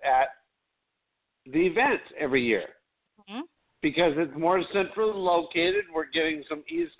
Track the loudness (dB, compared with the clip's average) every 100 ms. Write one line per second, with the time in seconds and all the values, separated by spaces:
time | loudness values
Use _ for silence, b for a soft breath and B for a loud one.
0 | 2 2 2 -2 _ _ _ _ _ _
1 | _ _ _ _ -4 0 2 2 2 0
2 | -6 -8 0 0 2 0 -2 -16 _ _
3 | _ _ -14 -12 -12 _ _ -4 -2 2
4 | 2 2 -4 -2 2 2 0 -2 -2 0
5 | 0 0 2 2 0 0 2 0 -2 -6
6 | -4 -2 -2 -2 -8 -10 -6 -4 -4